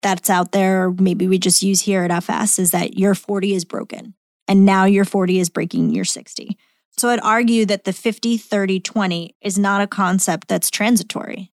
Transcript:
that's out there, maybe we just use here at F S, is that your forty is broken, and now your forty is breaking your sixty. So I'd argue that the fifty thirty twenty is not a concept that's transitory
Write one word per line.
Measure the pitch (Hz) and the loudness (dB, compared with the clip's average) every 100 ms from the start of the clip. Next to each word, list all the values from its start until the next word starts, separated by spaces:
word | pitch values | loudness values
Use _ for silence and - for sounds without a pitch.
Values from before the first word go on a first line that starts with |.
that's | 202 190 - | 0 -2 0
out | 185 180 | 0 2
there, | 202 190 190 185 | 2 2 2 0
maybe | 180 190 175 185 | 2 0 2 2
we | 185 | 2
just | 185 180 | 2 0
use | 196 190 | 0 0
here | - 190 | 0 0
at | 175 | 0
F | 170 - | -2 -2
S, | - 214 - | -4 -2 0
is | 180 | 0
that | 175 - - | 0 -4 0
your | 196 | 0
forty | 190 - 202 190 | 0 -2 -4 -2
is | 196 170 | -4 -4
broken, | - - - 233 - _ _ - | -10 -10 -14 -18 -20 _ _ 0
and | 196 196 | 6 6
now | 190 190 | 6 4
your | 196 | 4
forty | 196 202 180 185 | 2 0 0 0
is | 175 | 0
breaking | - 170 - - | -4 -4 -2 -2
your | - 185 | -2 -4
sixty. | - - - - - _ _ _ - | -6 -10 -18 -12 -12 _ _ _ -4
So | 240 | 0
I'd | 240 | 0
argue | 214 220 240 233 214 | 0 2 4 2 2
that | 202 | 0
the | - | -4
fifty | 190 233 220 233 233 | -4 -4 -4 -2 -2
thirty | - 208 196 190 | -2 -2 0 -2
twenty | - - 190 170 170 _ | -2 -2 -2 -4 -8 _
is | 202 185 | -6 0
not | 202 202 | 0 2
a | 202 | -2
concept | - 185 190 - 170 - | -2 0 0 0 -4 -2
that's | 185 - | -2 -2
transitory | - 214 240 - - - - 185 | -2 0 0 -2 -10 -10 -12 -16